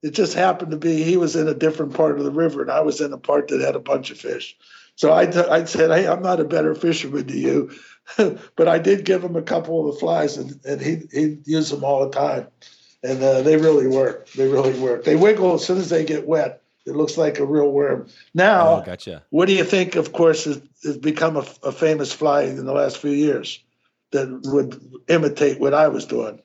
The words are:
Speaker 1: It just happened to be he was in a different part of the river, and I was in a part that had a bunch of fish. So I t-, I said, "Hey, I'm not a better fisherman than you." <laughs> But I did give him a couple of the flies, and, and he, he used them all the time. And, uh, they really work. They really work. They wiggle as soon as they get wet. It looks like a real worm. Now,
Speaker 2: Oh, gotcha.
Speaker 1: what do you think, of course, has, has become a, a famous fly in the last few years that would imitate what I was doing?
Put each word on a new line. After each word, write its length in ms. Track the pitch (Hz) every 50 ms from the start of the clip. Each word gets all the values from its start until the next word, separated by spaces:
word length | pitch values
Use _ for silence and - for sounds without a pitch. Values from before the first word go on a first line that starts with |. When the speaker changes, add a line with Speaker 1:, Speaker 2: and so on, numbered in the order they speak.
| -
Speaker 1:
It 80 | 151
just 220 | 147 - 202 165 -
happened 380 | 180 180 185 180 180 185 165
to 60 | 156 151
be 260 | 156 165 165 156 156
he 120 | 165 175 180
was 180 | 170 151 160
in 120 | 165 156 156
a 60 | 151
different 400 | 131 160 160 156 156 156 143 131
part 240 | - 160 156 143 143
of 60 | 143
the 60 | 143
river, 300 | 139 151 170 160 143 143
and 80 | 135 131
I 100 | 135 143
was 180 | 156 151 139 -
in 140 | 151 143 139
a 40 | 135
part 300 | _ - 147 143 143 143
that 140 | 139 131
had 140 | 135 139 139
a 40 | 135
bunch 320 | 131 - 139 139 131 -
of 60 | 127 -
fish. 400 | - 117 120 - - - - _ _ _ - - - _ _
So 180 | - - 151 156
I 120 | 170 180
t-, 140 | 175 - 170
I 240 | 175 160 151 165 165
said, 260 | 160 - - 160 160
"Hey, 160 | 160 170 196 165
I'm 140 | 165 185
not 180 | 185 185 180 170
a 20 | 156
better 300 | 139 165 160 156 156 156
fisherman 520 | 156 - 170 160 160 - 135 139 147 135 131
than 100 | 135 139
you." 340 | - 131 135 147 131 - - - - - - _ _ - - -
<laughs> 200 | 214 - - - - - _ -
But 100 | 165 170
I 80 | 165 165
did 240 | 165 185 202 196 -
give 180 | 185 190 180 175
him 120 | 180 170
a 60 | 170
couple 460 | 156 - 175 170 165 156 165 165 156 147
of 60 | 143
the 60 | -
flies, 380 | 151 165 170 160 151 143 139 -
and, 220 | 135 135 - - _
and 160 | 131 143 143
he, 200 | 135 147 165 160 160 -
he 260 | - 135 156 156 151 147 -
used 260 | 143 156 156 156 - -
them 100 | 143 135
all 200 | 139 143 135 139 135
the 40 |
time. 360 | - 135 139 147 139 127 120 - _ _ - - _ _ _ _ _ _ -
And, 180 | 127 135 131
uh, 200 | 131 135 135 131
they 160 | 131 151 156 156
really 300 | 160 160 156 143 131 131
work. 420 | 131 135 135 120 - - - -
They 160 | - - 135 135
really 300 | 135 131 139 131 127 123
work. 240 | 131 127 120 120 -
They 120 | - 151 156
wiggle 360 | 175 208 214 202 190 185 175
as 100 | 160 -
soon 120 | - 180 185
as 120 | 185 160
they 140 | 170 160 156
get 200 | 147 156 147 135 147
wet. 340 | 160 156 147 - - - _ _ _ _ _
It 100 | - -
looks 220 | 147 156 151 - 160
like 200 | 160 151 147 143
a 60 | 143
real 240 | 139 147 151 143 143
worm. 380 | 139 143 143 139 135 - - - - _ - _ _
Now, 440 | 165 185 208 214 - - 156 165 -
Speaker 2:
Oh, 40 | 165
gotcha. 380 | 90 90 - - - 87 78 _ _
Speaker 1:
what 180 | - 151 180 190
do 60 | 196
you 120 | 190 170
think, 320 | - - 190 180 175 - 170
of 160 | 160 - -
course, 320 | - 170 165 156 160 -
has, 160 | 151 143 135 - _ _ _ -
has 120 | 151 143 123
become 380 | 123 151 156 156 170 160 156
a, 100 | 143 131 - - _ -
a 80 | 139 127
famous 400 | - 165 156 156 151 143 - -
fly 300 | - 151 151 143 147 139
in 220 | 135 131 135 135
the 60 | 131
last 280 | 135 143 143 135 131 -
few 120 | - 147
years 500 | 143 143 151 151 135 120 - - - - _ _ _ _ _ _ _ _ _ _
that 180 | - 143 135 127 127 131 -
would 340 | 135 139 143 - 127 123 - - - - 127 _ -
imitate 500 | 165 165 156 147 143 - 151 143 131 131
what 140 | 135 139 139
I 160 | 147 156 151
was 160 | 131 120 -
doing? 360 | - 123 120 113 110 104 - _